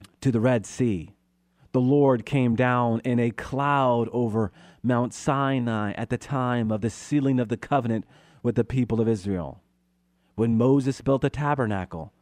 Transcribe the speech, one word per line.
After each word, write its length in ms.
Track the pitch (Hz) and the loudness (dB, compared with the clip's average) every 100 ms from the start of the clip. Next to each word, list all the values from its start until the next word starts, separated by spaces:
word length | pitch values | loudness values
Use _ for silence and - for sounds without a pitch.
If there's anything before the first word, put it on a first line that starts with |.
| - _ | -20 _
to 100 | 135 | 0
the 80 | 113 | 2
Red 260 | 127 120 | 2 2
Sea. 480 | - - 123 90 78 - _ _ _ _ _ | -2 -2 -2 -2 -8 -18 _ _ _ _ _
The 100 | 127 | 0
Lord 440 | 127 143 139 123 | 4 4 4 4
came 300 | - 143 123 | 0 0 2
down 460 | 110 123 123 120 113 | 2 2 2 0 0
in 160 | 131 120 | 0 0
a 100 | 117 | 0
cloud 800 | - - 135 143 143 127 117 113 | -2 -6 -2 0 2 2 2 0
over 400 | 123 117 110 104 - - - | -2 0 0 -2 -6 -20 -6
Mount 320 | 120 120 123 | -2 0 -2
Sinai 800 | - - 139 135 135 117 110 104 | -4 -2 0 0 0 0 -2 -4
at 160 | - 117 | -6 -6
the 80 | 120 | -6
time 540 | - 139 123 120 110 | -4 -4 -2 0 -2
of 100 | 107 | -2
the 80 | 113 | -4
sealing 500 | - - 147 135 127 | -6 -4 0 2 0
of 100 | 113 | 0
the 80 | 117 | -4
covenant 480 | - 143 117 113 - - _ _ | -2 -2 0 -4 -6 -18 _ _
with 140 | 120 | -2
the 80 | 120 | 0
people 380 | 110 131 120 117 | 0 -2 0 0
of 60 | 113 | 0
Israel. 540 | 107 101 92 71 - _ _ _ _ _ _ _ | 0 -2 -4 -6 -14 _ _ _ _ _ _ _
When 220 | - 117 113 | -2 0 4
Moses 440 | 127 139 131 - | 4 4 2 -2
built 200 | - 135 | 0 0
the 80 | 139 | 0
tabernacle, 840 | 135 147 139 110 98 90 82 - _ | -2 -2 0 0 -2 -6 -10 -12 _